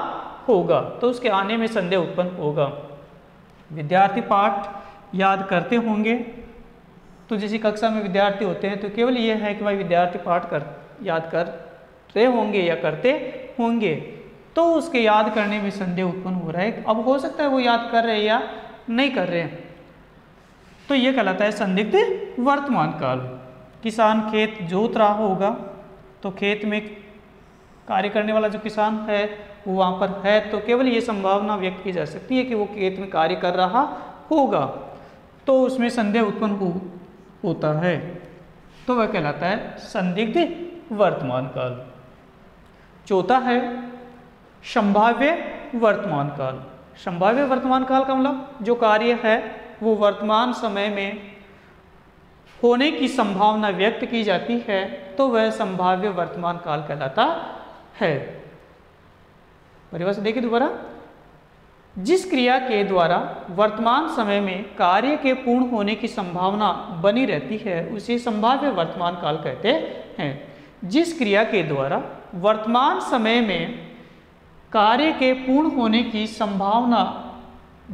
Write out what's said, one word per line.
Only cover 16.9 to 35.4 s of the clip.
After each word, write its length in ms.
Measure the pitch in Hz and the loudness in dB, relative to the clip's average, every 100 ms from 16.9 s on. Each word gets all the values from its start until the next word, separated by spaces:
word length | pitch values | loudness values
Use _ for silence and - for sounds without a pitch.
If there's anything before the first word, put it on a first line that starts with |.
| 220 | 0
हो 140 | 233 269 | 2 0
सकता 240 | 320 - | -2 -2
है 60 | 285 | 0
वो 120 | 262 | 2
याद 280 | 240 233 233 | 4 2 2
कर 120 | 226 | 2
रहे 120 | 226 214 | 2 2
हैं 80 | |
या 180 | 214 233 - - - - - | 2 2 -2 -10 -16 -14 -4
नहीं 200 | 233 277 | 0 2
कर 180 | 254 180 | 0 0
रहे 120 | 170 | -2
हैं, 180 | 160 - - - - - - - - - - - - - - | -4 -8 -16 -20 -20 -20 -20 -20 -20 -20 -20 -20 -20 -12 -2
तो 60 | |
ये 180 | 277 254 | 2 4
कहलाता 320 | 262 196 185 | 2 2 2
है 60 | 202 | 0
संदिग्ध 460 | - 196 185 220 392 480 - - - | 0 0 0 4 4 4 0 -6 -2
वर्तमान 520 | 254 285 285 202 156 | 2 2 2 0 0
काल। 260 | - 135 127 127 - - - - - | 0 -2 -2 -4 -12 -16 -20 -20 -8
किसान 380 | 226 220 214 220 220 | -4 2 4 4 0
खेत 320 | 214 214 214 | 0 0 -2
जोत 340 | 165 185 226 226 | -4 0 2 4
रहा 160 | 208 | 4
होगा, 380 | 208 214 180 196 240 - - - - - - | 4 0 0 0 -2 -8 -16 -20 -20 -20 -12
तो 80 | 196 | -10
खेत 340 | 185 202 208 | -2 -2 0
में 160 | 214 214 214 - - - - - - - - - - | -2 -4 -6 -12 -20 -20 -20 -20 -20 -20 -20 -18 -2
कार्य 200 | 190 202 | 0 0
करने 240 | 214 214 | 0 0
वाला 160 | 214 214 | 2 0
जो 100 | 208 | -2
किसान 480 | 214 214 214 214 220 | -6 -2 0 0 -2
है 140 | 202 208 - - - 196 | -2 -2 -6 -16 -12 -2
वो 60 | |
वहाँ 180 | 185 185 | 2 2
पर 360 | 185 190 - 196 | 2 -2 0 2
है, 120 | 214 208 | 2 2
तो 80 | 208 | -2
केवल 300 | - 247 262 | 0 2 4
ये 120 | 226 | 2
संभावना 560 | 233 202 190 202 214 208 | 0 -2 2 2 0 -2
व्यक्त 260 | 185 185 | -4 -4
की 80 | 202 | -4
जा 120 | 175 | -4
सकती 340 | 147 - - 262 | -4 -8 -2 0
है 60 | |
कि 100 | 254 | 0
वो 100 | 220 202 | -2 -2
खेत 320 | 214 185 185 | -2 -2 -2
में 100 | 190 | -4
कार्य 260 | 160 165 180 | 0 0 0
कर 180 | 175 | 0
रहा 280 | 180 180 233 294 - - - - | 0 2 2 0 -4 -14 -14 0
होगा, 340 | 311 247 175 131 - - - - - - - | 2 4 2 0 -6 -12 -16 -20 -20 -20 -6